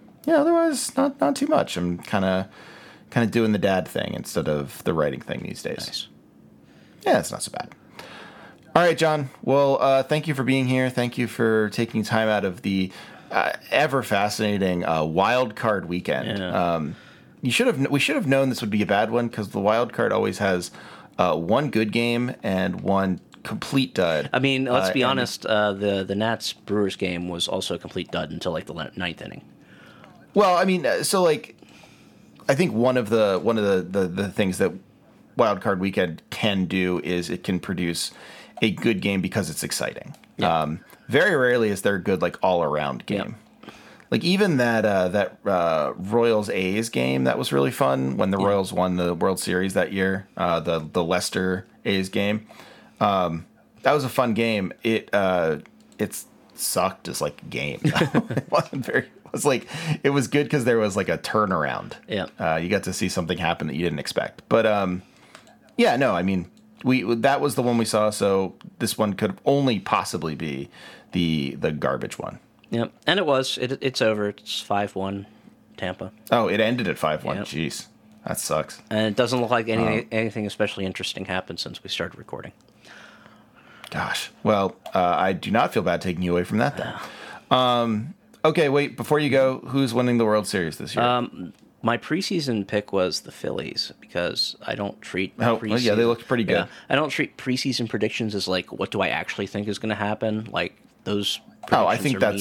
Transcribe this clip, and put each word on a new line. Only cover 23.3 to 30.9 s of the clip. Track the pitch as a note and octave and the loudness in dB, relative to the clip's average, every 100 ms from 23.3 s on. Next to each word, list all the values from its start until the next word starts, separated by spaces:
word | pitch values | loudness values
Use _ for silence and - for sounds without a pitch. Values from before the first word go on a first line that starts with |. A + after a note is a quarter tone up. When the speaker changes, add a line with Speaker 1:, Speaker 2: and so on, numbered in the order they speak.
| - | -16
Speaker 1:
complete | - G#2 - C3+ C3 | -10 -8 -2 -2 0
dud. | - E2+ D#2 - | 0 2 2 -2
Speaker 2:
I | B2+ | -2
mean, | C3+ C3 | 0 0
let's | C3 B2+ F#2+ | 0 0 2
Speaker 1:
Uh, | |
Speaker 2:
be | C3 | 2
Speaker 1:
and | B2 | 2
Speaker 2:
honest. | C3 A#2+ - | 0 -2 -4
Uh, | - G#2+ G#2 | -2 2 2
the, | G2 G2+ G2 | 0 0 0
the | F#2+ | -2
Nats | G2+ A2 A2 - | -2 0 -2 -6
Brewers | - - G#2 G2 - | -10 -4 0 0 -2
game | F#2 F2 F2 | -4 -4 -6
was | E2+ - | -4 -4
also | F#2 - | -4 -4
a | F2 | -6
complete | - F#2 - | -8 -8 -6
dud | E2+ D#2 | -6 -6
until, | D#2+ F#2 | -6 -6
like, | D#2+ | -6
the | - | -6
le-, | D#2+ - - | -10 -10 -6
ninth | F2+ D#2+ | -8 -8
inning. | - - - - - - - - - - - | -12 -14 -18 -20 -20 -20 -20 -20 -20 -20 -2
Speaker 1:
Well, | F#3+ G3 F3 | 4 4 6
I | |
mean, | F#3+ F#3 | 4 2
uh, | C3+ | 2